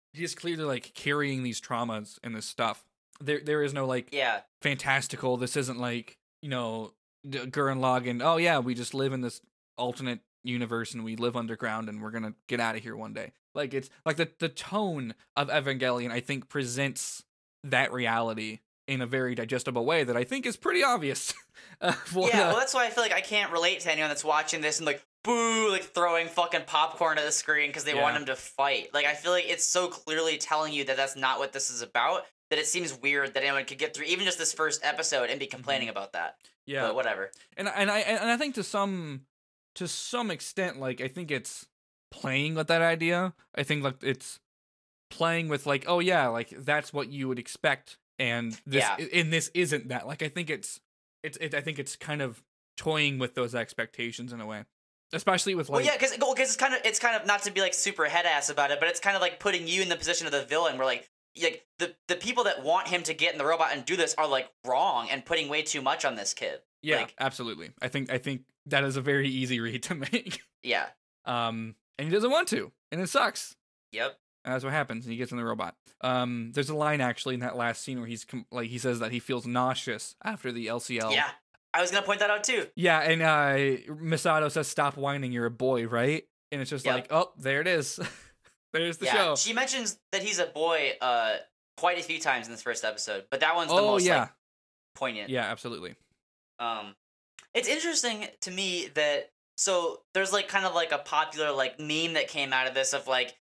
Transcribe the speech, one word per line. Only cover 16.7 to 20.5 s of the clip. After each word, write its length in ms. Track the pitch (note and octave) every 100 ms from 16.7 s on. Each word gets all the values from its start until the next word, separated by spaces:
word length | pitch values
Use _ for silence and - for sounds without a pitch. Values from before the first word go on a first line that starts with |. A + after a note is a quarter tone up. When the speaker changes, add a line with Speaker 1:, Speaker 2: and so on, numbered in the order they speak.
| A#2+ C#3 A#2+ - - _ _ _ _
Speaker 1:
that 300 | C#3 B2+ C3+
reality 640 | B2+ A#2 A#2 A2+ A2 A2 A2 _ _ -
in 140 | C3+
a 40 | A#2+
very 300 | C3 B2+ B2
digestible 500 | A2+ B2+ C#3+ B2 A#2
way 180 | E3
that 140 | B2 A#2+
I 60 | B2
think 200 | C4+
is 120 | A#3+